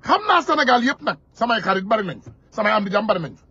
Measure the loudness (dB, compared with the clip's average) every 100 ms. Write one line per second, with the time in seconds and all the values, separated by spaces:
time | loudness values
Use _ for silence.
0 | 0 0 4 2 2 0 4 2 2 -2
1 | -6 -6 _ -6 -2 0 0 -2 0 -2
2 | -2 -8 -16 -20 _ -4 0 0 0 -2
3 | 0 -2 -2 -12 _